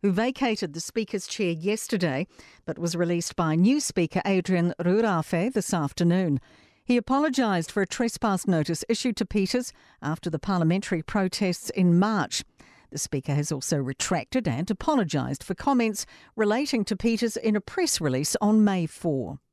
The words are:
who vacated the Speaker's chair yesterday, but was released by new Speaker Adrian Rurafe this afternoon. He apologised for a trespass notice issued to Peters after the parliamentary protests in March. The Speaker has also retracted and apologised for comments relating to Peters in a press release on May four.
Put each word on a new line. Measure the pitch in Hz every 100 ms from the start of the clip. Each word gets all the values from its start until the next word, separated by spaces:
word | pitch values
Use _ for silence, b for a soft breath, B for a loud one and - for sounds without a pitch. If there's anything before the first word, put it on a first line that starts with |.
who | 202
vacated | 180 240 254 262 214 170
the | 151
Speaker's | - - 220 202 -
chair | - 190
yesterday, | 165 175 220 - 214 170 131 185 B B B
but | - 156
was | 170
released | 170 175 175 170
by | - 220 156
new | 190 285
Speaker | - - 170 190
Adrian | - 190 180 185 175 -
Rurafe | 175 196 226 175 156 170 208
this | 240 175
afternoon. | 185 165 - 170 175 185 139 b b b b
He | - 240
apologised | 220 269 294 262 233 185 165
for | -
a | 190
trespass | - 240 - 226 190 -
notice | 170 151 165 -
issued | 226 247 208
to | 202
Peters | 214 196 247 247 - b b
after | 143 160 -
the | 160
parliamentary | - 185 165 180 - 175
protests | - 214 190 - 196 175 -
in | - 180 170
March. | 202 214 135 - - b b b b
The | 147
Speaker | - 143 -
has | 143 143
also | 143 - 156
retracted | 131 139 - 175 113 262 214
and | 120 185
apologised | 214 - 294 175 147 123 139
for | - 180
comments | - 262 226 202 - B B -
relating | 208 226 285 240
to | 202
Peters | 196 233 226 233 -
in | 220 214
a |
press | - - 349 -
release | 156 127 151 -
on | 208 220
May | 208 190 165
four. | - 175 139 98 - _